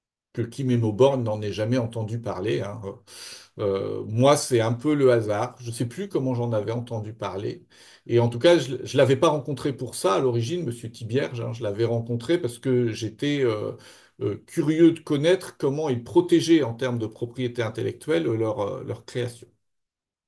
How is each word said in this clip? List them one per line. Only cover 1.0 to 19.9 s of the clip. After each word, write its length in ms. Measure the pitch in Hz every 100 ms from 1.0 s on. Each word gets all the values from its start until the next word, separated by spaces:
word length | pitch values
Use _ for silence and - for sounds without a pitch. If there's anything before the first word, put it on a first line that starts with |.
| 135 135
n'en 200 | 110 107
aient 100 | 104
jamais 260 | 95 107 127
entendu 420 | 113 113 107 117
parler, 420 | 110 90 104 135
hein. 180 | 98 110 98 - - - - - - -
Euh, 460 | 104 98 104 104 101
moi, 300 | 113 135 147
c'est 240 | - 120
un 120 | 113
peu 220 | 120 151
le 180 | 147 127
hasard. 440 | 120 104 104 120 -
Je 100 | 120
sais 160 | 117 120
plus 220 | 175 202
comment 260 | 156 131
j'en 180 | 120 120
avais 200 | 110 104
entendu 400 | 117 120 113 104
parler. 540 | - 101 95 117 - - _ - - -
Et 120 | 117
en 100 | 117
tout 80 | 120
cas, 200 | 165 170
je, 180 | 131 135
je 120 | - 131
l'avais 200 | 127 135
pas 120 | 165
rencontré 480 | 147 147 135 151 123
pour 180 | 123 -
ça 180 | 185
à 60 | 185
l'origine, 440 | 135 120 113 175
Monsieur 260 | 143 120 117
Thibierge, 500 | - 110 123 156 120
hein. 100 | 117
Je 100 | 117
l'avais 220 | 107 101
rencontré 560 | 117 117 117 117 - 170
parce 180 | 120 -
que 300 | 135 123 117
j'étais, 540 | 107 110 - 143 143
euh, 280 | 123 107 107 104 - - _ -
euh, 140 | 113 101 -
curieux 460 | 170 147 156 165
de 80 | -
connaître 560 | - 147 160 190 - -
comment 300 | 143 139 156
ils 160 | 120
protégeaient 580 | 120 175 175 170 151 165
en 120 | 123
termes 240 | 117 131 123
de 80 | 107
propriété 560 | - 117 - 123 120
intellectuelle 600 | 110 113 110 - 143 165
leur, 360 | 151 113 110 -
euh, 240 | 101 98
leur 200 | - 110
création. 440 | - 127 117 - - _ _ _ _